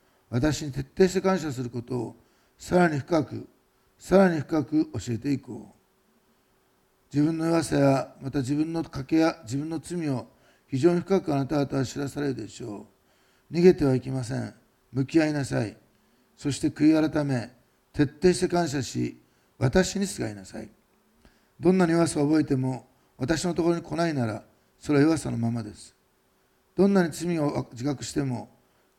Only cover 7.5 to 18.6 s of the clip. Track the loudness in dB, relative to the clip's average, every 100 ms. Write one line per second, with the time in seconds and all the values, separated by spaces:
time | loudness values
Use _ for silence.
7.5 | 0 0 2 4 2 -2 -10 -6 -4 -2
8.5 | -2 -2 -4 -6 -10 -2 2 2 0 -6
9.5 | -6 -6 -8 -8 -6 -4 -4 -6 _ _
10.5 | _ _ 2 2 2 2 0 0 -2 0
11.5 | -2 0 -2 -4 -4 -8 -4 -6 -6 -10
12.5 | -12 -12 -12 -16 _ _ _ _ _ -6
13.5 | 6 6 8 4 2 -2 -8 -6 -6 -8
14.5 | -12 _ _ _ -4 0 2 2 0 -2
15.5 | -2 -4 -8 _ _ _ _ _ _ -6
16.5 | -2 -4 2 4 4 2 0 -2 -2 -4
17.5 | -14 _ _ _ -2 -2 2 2 2 0
18.5 | 0